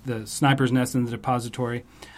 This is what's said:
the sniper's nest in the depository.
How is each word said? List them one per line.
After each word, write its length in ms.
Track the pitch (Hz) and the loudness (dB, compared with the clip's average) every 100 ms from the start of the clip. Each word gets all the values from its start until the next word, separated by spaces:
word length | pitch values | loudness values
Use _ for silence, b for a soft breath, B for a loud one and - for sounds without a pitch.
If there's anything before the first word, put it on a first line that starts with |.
| 131 | -6
the 220 | 113 107 | -6 -6
sniper's 460 | - 143 135 131 | 2 4 4 4
nest 200 | 127 123 | 2 2
in 120 | 127 120 | 0 -2
the 60 | |
depository. 720 | 113 - 123 117 107 123 120 - B B | -2 -2 -2 -2 -6 -4 -4 -10 B B